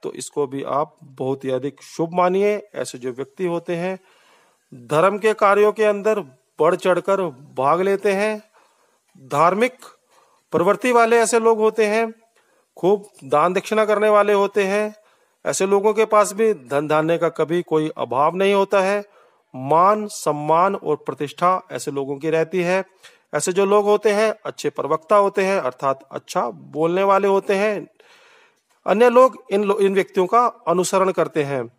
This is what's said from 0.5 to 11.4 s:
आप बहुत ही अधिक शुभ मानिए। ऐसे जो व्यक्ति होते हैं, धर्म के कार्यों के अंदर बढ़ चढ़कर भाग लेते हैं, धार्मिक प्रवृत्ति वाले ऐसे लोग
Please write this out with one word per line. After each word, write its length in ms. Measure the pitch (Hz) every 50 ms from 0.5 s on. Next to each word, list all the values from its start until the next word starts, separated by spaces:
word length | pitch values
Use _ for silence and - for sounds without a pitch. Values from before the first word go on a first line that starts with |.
| 135 139 135
आप 340 | 131 131 139 156 156 _ _ -
बहुत 420 | 135 131 - 135 131 135 135 135
ही 40 | 131
अधिक 320 | 131 127 127 143 - _
शुभ 280 | - - - - 165 165 170
मानिए। 560 | 180 180 180 185 190 202 208 208 202 208 - -
ऐसे 220 | - 123 - -
जो 140 | 127 120 131
व्यक्ति 340 | 120 123 135 - _ - 185
होते 300 | 175 170 170 170 180 175
हैं, 240 | 170 175 185 190 185 _ _ _ _ _ _ _ _ _ _ _ _ _ _ - 123 120
धर्म 300 | 117 147 151 175 196 202
के 160 | 202 196 220 214
कार्यों 380 | - 214 196 202 202 208 214
के 120 | 202 214 214
अंदर 360 | 208 208 202 190 214 214 208 165 131 131 _ _ _ _ -
बढ़ 160 | 151 170 180
चढ़कर 460 | 175 - 185 175 175 - 196 196 190 185 165 127 123 147 - 131
भाग 260 | 127 131 139 160 175
लेते 300 | 190 196 196 196 202 208
हैं, 320 | 190 196 208 214 214 214 - _ _ _ _ _ _ _ _ _ _ _ _ _ _
धार्मिक 560 | - 135 127 143 143 160 175 185 208 240 254 - - - - - _ _ _ _ _ _ _ _ _ _ _
प्रवृत्ति 400 | - 160 175 196 202 - - 254
वाले 260 | 240 233 233 226 233
ऐसे 220 | 233 226 208 233
लोग 200 | 233